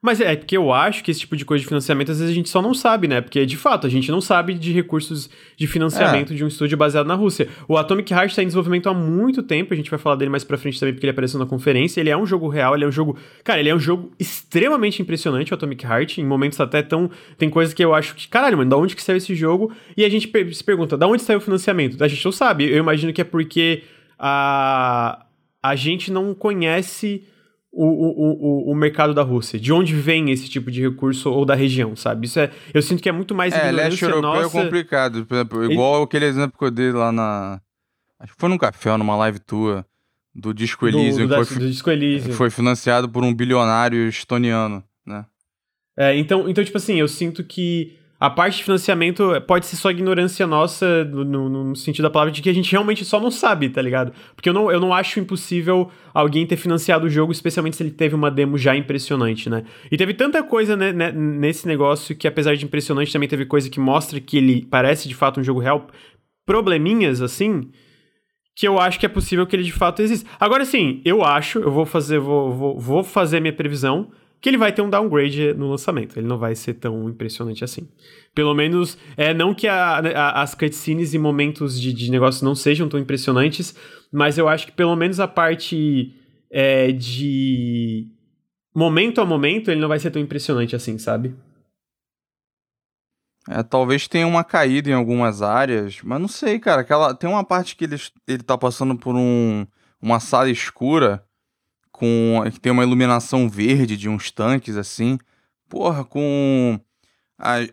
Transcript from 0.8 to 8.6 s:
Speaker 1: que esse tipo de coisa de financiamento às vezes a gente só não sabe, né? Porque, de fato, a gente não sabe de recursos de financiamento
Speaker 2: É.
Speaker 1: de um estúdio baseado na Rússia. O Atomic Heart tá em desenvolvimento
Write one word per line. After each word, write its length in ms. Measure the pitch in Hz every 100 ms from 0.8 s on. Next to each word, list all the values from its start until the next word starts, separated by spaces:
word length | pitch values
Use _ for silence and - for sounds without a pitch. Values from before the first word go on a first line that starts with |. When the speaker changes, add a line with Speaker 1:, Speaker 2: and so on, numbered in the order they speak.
| 175 208
Speaker 1:
que 80 | -
esse 120 | 160
tipo 120 | - 156
de 80 | 143
coisa 160 | 147
de 40 | 131
financiamento 460 | 147 131 143 143
às 80 | 156
vezes 100 | 165
a 60 | 170
gente 140 | 170
só 120 | 185
não 120 | 202
sabe, 340 | 262 240 220 170
né? 140 | 127
Porque, 240 | 123 143 135
de 100 | 147
fato, 320 | 294 233 139
a 20 |
gente 220 | 131 131
não 80 | 165
sabe 340 | 185 180 175
de 200 | 180 165
recursos 560 | 175 175 156 151 156 131 - - _
de 100 | 151
financiamento 680 | 170 160 151 170 143 143
Speaker 2:
É. 20 | 147
Speaker 1:
de 80 |
um 60 | 151
estúdio 280 | - 147 147
baseado 300 | 151 147 147
na 80 | 180
Rússia. 320 | 208 - - - -
O 80 | 156
Atomic 360 | 151 190 202
Heart 220 | 180 196 208
tá 80 |
em 20 | 185
desenvolvimento 420 | 175